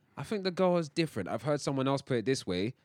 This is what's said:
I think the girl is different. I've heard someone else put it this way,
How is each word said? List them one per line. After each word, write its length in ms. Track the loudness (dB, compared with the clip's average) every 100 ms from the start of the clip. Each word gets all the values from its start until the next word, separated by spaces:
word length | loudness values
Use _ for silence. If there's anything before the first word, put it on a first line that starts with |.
| _ -14
I 60 |
think 180 | -6 -4
the 80 | -4
girl 260 | 2 2 2
is 100 | 0
different. 400 | 0 -2 -2 -4
I've 140 | -4
heard 180 | -2 -2
someone 260 | 0 0 2
else 120 | 0
put 160 | 0 0
it 60 |
this 220 | 2 0 0
way, 280 | 0 -2 -4